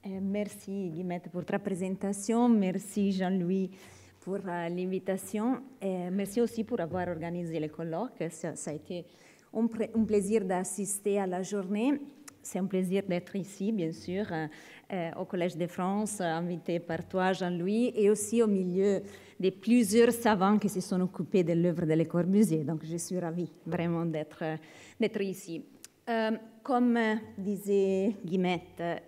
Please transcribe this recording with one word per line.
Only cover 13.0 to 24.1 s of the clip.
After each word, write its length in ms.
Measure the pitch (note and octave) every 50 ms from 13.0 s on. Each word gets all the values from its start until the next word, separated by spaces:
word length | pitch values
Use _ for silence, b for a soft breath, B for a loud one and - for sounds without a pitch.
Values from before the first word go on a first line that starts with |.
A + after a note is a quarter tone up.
| F#3+ G3
d'être 260 | F3 F3 F3 - -
ici, 360 | G3+ F3 - - - G3 G3+ A3+
bien 200 | G#3 E3 D#3+ D#3+
sûr, 340 | - - - F3+ F#3+ G#3+ -
euh, 180 | F3 D#3+ D#3 D3+ D#3 B B B B B B _ G3+
euh, 180 | F#3 E3 E3 - -
au 60 | F#3
Collège 320 | F3+ - F#3 E3+ F3+ -
de 100 | D#3 F3
France, 520 | E3+ - - F#3 F#3 G3 G#3 G#3+ G#3 G#3 -
euh, 40 | F#3
invité 540 | E3+ D#3+ E3 F3 F3 F3+ D#3+ - - E3+ F3
par 300 | E3+ - E3 D#3+ E3+ -
toi, 240 | - F#3+ F#3 F#3+ F#3+
Jean-Louis, 580 | F#3 F#3+ F3 F3+ F3 E3+ F#3 G#3 A3+ A#3+ B3 A#3+
et 140 | - G#3 G3+
aussi 320 | G#3+ G#3 G#3 - A3+ A#3 A#3
au 60 | G#3+
milieu 520 | G3+ F#3+ F#3 F3+ F3 F#3+ F#3+ G3+ F#3+ F#3 - B B B B B B B
de 80 | F3 F#3
plusieurs 640 | F#3 - - A3 A#3 B3 A#3 F#3 G3+ A#3 A#3 A#3+ A#3
savants 460 | A#3 - A3+ G#3+ F#3 F#3 G3 G#3 G#3
qui 100 | G#3 G3+
se 140 | - F#3 F#3
sont 180 | - G3 F3+
occupés 420 | F3+ F3+ - - E3 - - F#3+ F3+
de 120 | D#3+ E3+
l'œuvre 320 | E3+ E3+ F3+ E3 D#3+ E3+
de 80 | D#3 D#3
Le 100 | D#3+ E3
Corbusier. 600 | D#3+ - F3 F3 F3 F#3+ G#3 A3 F3 D#3+ D#3 D3+
Donc, 160 | C3+ E3+ D#3 D#3
je 140 | D#3 E3 F3
suis 200 | E3+ - F#3 F3+
ravie 320 | F3 E3 D#3+ F3 F3 - - - -
vraiment 400 | E3 E3 F3 E3+ E3+ E3+ E3 E3+
d'être, 380 | E3